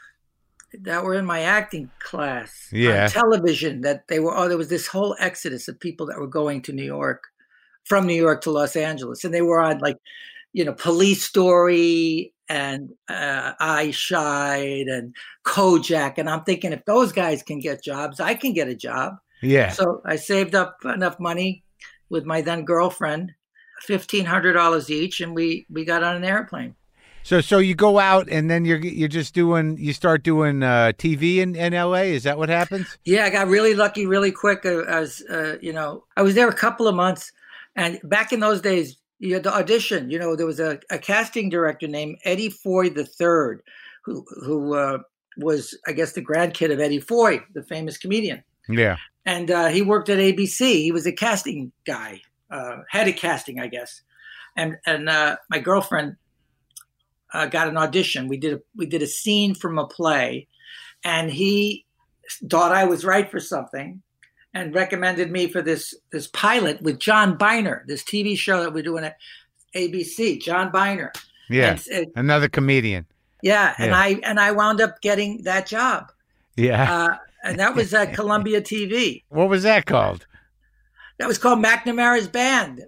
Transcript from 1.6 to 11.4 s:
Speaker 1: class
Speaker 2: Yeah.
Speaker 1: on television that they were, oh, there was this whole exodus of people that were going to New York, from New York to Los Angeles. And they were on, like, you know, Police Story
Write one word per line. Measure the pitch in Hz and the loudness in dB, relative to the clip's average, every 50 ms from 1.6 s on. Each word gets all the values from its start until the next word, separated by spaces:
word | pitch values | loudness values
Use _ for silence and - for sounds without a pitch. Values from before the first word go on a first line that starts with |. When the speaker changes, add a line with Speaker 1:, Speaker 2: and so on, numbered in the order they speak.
| 208 - - 156 131 127 - - | 0 -4 -8 -12 -12 -12 -16 -18
Speaker 1:
class | - - - 160 147 139 127 120 113 - - - - - | -16 -10 -8 -6 -6 -4 -6 -8 -10 -12 -18 -20 -14 -6
Speaker 2:
Yeah. | 104 110 120 117 107 101 104 | 0 2 4 4 4 4 2
Speaker 1:
on | 107 | 2
television | - 220 233 220 220 190 170 170 147 139 156 156 135 123 | 2 2 4 4 4 4 2 2 0 0 -2 -4 -4 -2
that | 127 143 143 - _ | -2 -2 -2 -4 _
they | - 165 160 | -4 -2 0
were, | 156 165 - | 0 0 0
oh, | - 180 | 0 0
there | 175 175 | 0 0
was | 165 160 143 | -2 -2 -4
this | 175 165 - | -4 -4 -4
whole | - - 190 208 202 202 - | -4 -4 -2 -2 -2 -2 -2
exodus | 190 180 185 - - 156 127 120 - | -4 -4 -4 -6 -10 -10 -10 -10 -12
of | - - - | -12 -14 -12
people | - 170 160 - 151 | -10 -10 -10 -10 -10
that | 147 - 151 | -10 -10 -10
were | 143 | -10
going | 143 143 156 151 147 143 139 131 | -6 -4 -2 -2 -2 -4 -6 -8
to | - 139 | -10 -10
New | 135 139 | -10 -8
York, | 135 143 147 143 135 127 - - - _ _ _ _ _ _ _ _ _ _ - | -8 -6 -6 -4 -4 -6 -6 -10 -20 _ _ _ _ _ _ _ _ _ _ -2
from | - 202 196 190 | 0 2 2 2
New | 175 170 | 2 2
York | 165 165 160 151 151 - | 4 4 4 4 2 0
to | 156 | -2
Los | 151 147 147 139 - | 0 0 0 0 0
Angeles. | 160 156 160 156 131 131 120 - - - | -2 -2 -2 -4 -6 -8 -10 -10 -10 -6
And | 180 160 | -4 0
they | 170 | 2
were | 175 170 165 165 | 2 4 4 4
on, | 160 160 151 139 | 2 2 0 0
like, | 143 147 143 - _ - - - - - - - - _ - | -2 -4 -4 -6 _ -20 -20 -20 -20 -20 -20 -20 -20 _ -4
you | - 165 | -2 -2
know, | 143 139 | -2 -4
Police | - - 170 170 170 196 202 190 196 - | -4 -2 0 2 4 6 4 4 2 0
Story | - - 202 | 0 2 4